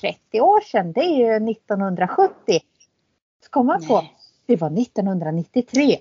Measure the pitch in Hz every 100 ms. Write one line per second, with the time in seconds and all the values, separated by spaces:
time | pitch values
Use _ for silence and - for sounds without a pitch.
0 | 175 170 _ 214 320 415 403 220 175 165
1 | 349 285 233 220 220 214 - 196 196 180
2 | 180 - 381 - - 165 - _ _ _
3 | _ _ _ _ _ 285 247 269 311 208
4 | 156 _ _ _ - 196 160 170 247 -
5 | 196 185 160 165 165 254 240 262 285 -